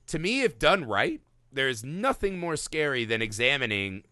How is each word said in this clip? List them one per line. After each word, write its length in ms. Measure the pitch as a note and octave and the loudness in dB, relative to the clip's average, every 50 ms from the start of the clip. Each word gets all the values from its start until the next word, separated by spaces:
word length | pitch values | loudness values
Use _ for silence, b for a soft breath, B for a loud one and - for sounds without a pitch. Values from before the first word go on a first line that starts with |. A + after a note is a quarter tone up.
| _ - | _ -6
to 100 | - D#3 | -6 -2
me, 240 | D#3+ F#3+ B3 C4+ | 0 0 2 2
if 160 | C4 G#3 A#2+ A2 | 2 0 0 2
done 260 | D3 D3 F#3 G3+ D3+ | 4 4 4 4 2
right, 360 | A2 G2+ G2 A#2+ E3+ D#4+ D4+ - _ _ _ _ _ | 2 2 2 2 2 0 -4 -10 _ _ _ _ _
there's 320 | - C3+ C3+ C3 B2+ A2 G#2+ | -4 -2 0 0 -2 -4 -6
nothing 540 | C3 D#3 F#3 A3 C4+ B3+ - G#3 G3 F#3+ F3+ | -8 -6 -2 -2 -2 0 0 -2 -4 -2 -4
more 180 | E3+ E3+ D#3+ | -4 -4 -4
scary 480 | D3 - - - D#3 D3+ D3 C3+ B2 A#2 | -4 -4 -4 -2 0 0 0 0 0 0
than 180 | G#2+ A#2 A2+ | 0 0 0
examining 840 | A2+ A2 G#2+ G#2 A#2+ B2+ C#3+ C#3 B2+ A2+ G#2+ G2+ G2 G2 F#2+ G2+ - _ | 0 -2 0 2 2 2 2 2 0 -2 -2 -2 -2 -4 -6 -10 -14 _